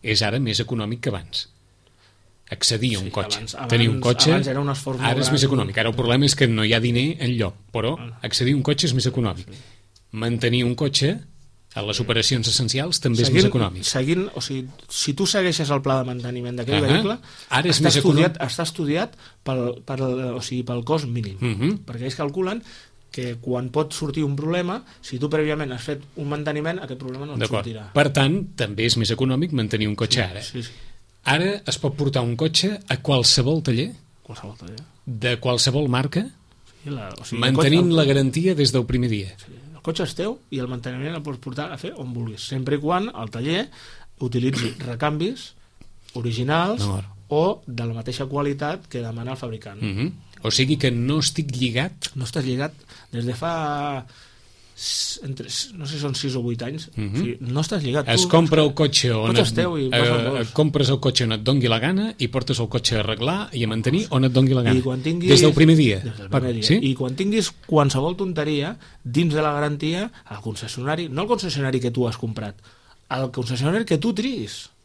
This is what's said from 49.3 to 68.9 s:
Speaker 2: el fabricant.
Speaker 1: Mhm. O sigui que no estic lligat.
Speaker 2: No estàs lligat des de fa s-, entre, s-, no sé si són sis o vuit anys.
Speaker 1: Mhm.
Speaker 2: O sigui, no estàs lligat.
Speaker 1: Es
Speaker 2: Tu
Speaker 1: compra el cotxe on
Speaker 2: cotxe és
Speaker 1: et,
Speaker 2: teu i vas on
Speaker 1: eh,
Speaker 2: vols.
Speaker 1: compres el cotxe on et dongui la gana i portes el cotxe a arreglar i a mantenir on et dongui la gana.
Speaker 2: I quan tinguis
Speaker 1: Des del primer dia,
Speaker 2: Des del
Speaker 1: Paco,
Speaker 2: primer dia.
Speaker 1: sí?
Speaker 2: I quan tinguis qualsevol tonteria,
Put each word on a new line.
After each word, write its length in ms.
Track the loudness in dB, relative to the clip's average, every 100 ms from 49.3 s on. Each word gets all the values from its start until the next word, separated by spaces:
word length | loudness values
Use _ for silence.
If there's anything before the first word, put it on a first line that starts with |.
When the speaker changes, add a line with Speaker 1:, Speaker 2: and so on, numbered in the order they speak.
Speaker 2:
el 40 | -8
fabricant. 440 | -8 -10 -12 -8
Speaker 1:
Mhm. 300 | -6 -2 -4 -6 -18 -8
O 80 | -2
sigui 260 | 0 2 2
que 160 | 2
no 260 | 0 0 0
estic 320 | 0 -2 -4
lligat. 600 | -2 0 0 -4 -6 -8
Speaker 2:
No 100 | -6
estàs 200 | -6 -4
lligat 280 | -2 -2 -4 -8 -20 -20 -12
des 140 | -6
de 100 | -6
fa 720 | -4 -4 -4 -4 -4 -4 -6 -10 -20 -20 -20 -20 -20 -20 -10
s-, 440 | -6 -4 -4 -6
entre, 240 | -8 -10 -6
s-, 240 | -6 -6
no 140 | -8 -8
sé 80 | -6
si 40 |
són 140 | -4
sis 200 | -4 -4 -2
o 60 |
vuit 180 | -4 -4
anys. 280 | -6 -10 -10
Speaker 1:
Mhm. 200 | -8 -4
Speaker 2:
O 20 | -2
sigui, 180 | -4 -4
no 200 | -4 -2
estàs 200 | -2 -2
lligat. 240 | 0 -2 2
Speaker 1:
Es 140 | 2
Speaker 2:
Tu 60 | 6
Speaker 1:
compra 340 | 6 6 4
el 120 | 4
cotxe 360 | 4 2 4 2
on 160 | 2 4
Speaker 2:
cotxe 80 | 4
és 60 | 4
Speaker 1:
et, 60 | 2
Speaker 2:
teu 220 | 0 0
i 100 | 0
vas 200 | 4 4
on 100 | 4
Speaker 1:
eh, 80 | 2
Speaker 2:
vols. 200 | 0 -2
Speaker 1:
compres 360 | 2 2 4 2
el 100 | 4
cotxe 240 | 2 2
on 80 | 0
et 100 | 0
dongui 260 | 2 2 4
la 100 | 2
gana 340 | 2 0 -2 -2
i 100 | -2
portes 320 | -2 0 -2
el 80 | 0
cotxe 280 | 0 0 0
a 40 |
arreglar 480 | 0 -2 -2 -2 -4
i 100 | -2
a 20 | -2
mantenir 400 | 0 2 0 2
on 140 | 2
et 80 | 4
dongui 220 | 6 4
la 80 | 4
gana. 160 | 4 4
Speaker 2:
I 40 |
quan 180 | 2 -2
tinguis 280 | -2 0 6
Speaker 1:
Des 100 | 8
del 140 | 8
primer 220 | 8 8 8
dia, 240 | 6 2
Speaker 2:
Des 160 | -4 -10
del 100 | -2
Speaker 1:
Paco, 160 | 0 0
Speaker 2:
primer 80 |
dia. 80 | 0
Speaker 1:
sí? 160 | 2 4
Speaker 2:
I 120 | 2
quan 220 | 0 -4 -2
tinguis 340 | 0 2 0 -6 2
qualsevol 480 | 4 4 2 0 -2
tonteria, 600 | -4 -2 -2 -2 -2 -8 -16